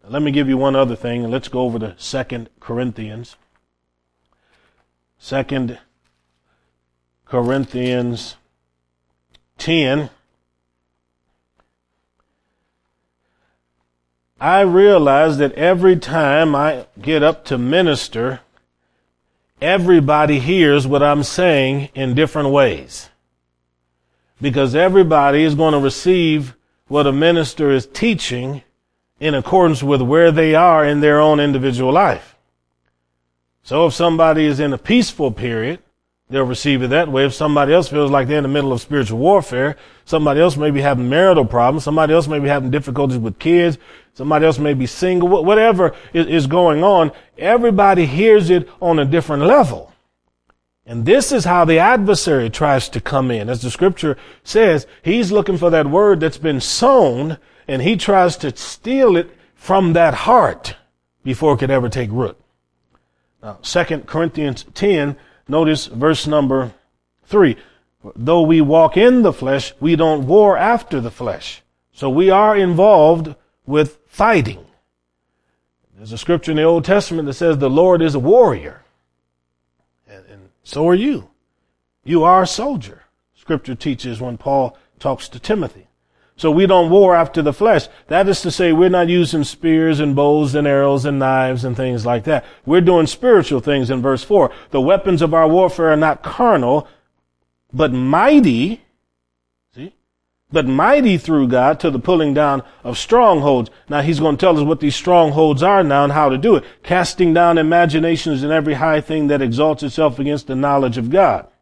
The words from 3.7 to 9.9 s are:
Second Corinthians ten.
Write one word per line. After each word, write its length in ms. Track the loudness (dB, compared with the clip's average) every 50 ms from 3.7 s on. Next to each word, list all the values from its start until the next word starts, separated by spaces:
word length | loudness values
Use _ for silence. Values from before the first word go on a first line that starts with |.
| _ _ _ _ _ _ _ _ _ _ _ _ _ _ _ _ _ _ _ _ _ _ _ _ _ _ _ _ _ _
Second 600 | -16 -8 -8 -8 -6 -6 -6 -6 -6 -8 -10 -14 _ _ _ _ _ _ _ _ _ _ _ _ _ _ _ _ _ _ _ _ _ _ _ _ _ _ _ _ _
Corinthians 1080 | _ -4 -4 -2 -2 -2 -4 -6 -6 -8 -6 -4 -4 -4 -4 -4 -6 -8 -10 -12 -16 -20 _ _ _ _ _ _ _ _ _ _ _ _ _ _ _ _ _ _ _ _ _ _ _ _
ten. 540 | _ -6 -4 -2 0 0 0